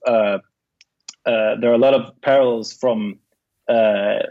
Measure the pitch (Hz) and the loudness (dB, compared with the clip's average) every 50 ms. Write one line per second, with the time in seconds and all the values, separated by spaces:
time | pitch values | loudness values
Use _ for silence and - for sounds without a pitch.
0 | - 127 117 110 107 101 98 95 - _ _ _ _ _ _ _ _ _ _ _ | -2 0 0 2 2 0 -2 -4 -8 _ _ _ _ _ _ _ _ _ _ _
1 | _ - - _ - 120 117 110 107 107 110 113 120 120 120 117 131 135 139 127 | _ -20 -18 _ -4 -2 -2 0 0 -2 -2 -2 0 2 2 4 4 4 2 2
2 | 113 - - _ - 139 135 139 131 123 117 113 107 - - - - 127 117 110 | 0 -4 -14 _ -2 2 2 2 2 2 -2 -4 -8 -10 -12 -6 -4 -2 -2 -2
3 | 104 104 98 _ _ _ _ _ _ _ _ _ - - 120 113 110 107 104 101 | -4 -8 -10 _ _ _ _ _ _ _ _ _ -4 -2 0 2 2 2 2 0
4 | 101 104 104 - - - | -2 -2 -2 -4 -6 -8